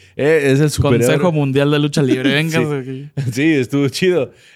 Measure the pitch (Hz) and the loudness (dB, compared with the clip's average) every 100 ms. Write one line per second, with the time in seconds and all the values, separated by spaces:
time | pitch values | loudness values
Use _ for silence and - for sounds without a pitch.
0 | - - 135 160 127 135 151 - 147 120 | -12 -4 0 2 2 2 2 0 0 2
1 | 117 156 180 156 139 135 143 147 147 147 | 2 0 0 0 0 0 2 2 0 0
2 | 135 127 135 139 160 160 151 143 131 131 | 0 0 0 -2 -2 -2 -2 -4 -8 -12
3 | 143 - 127 120 156 151 120 143 143 - | -12 -8 -6 -2 0 0 0 0 -2 0
4 | 185 175 123 - _ | 0 0 -2 -8 _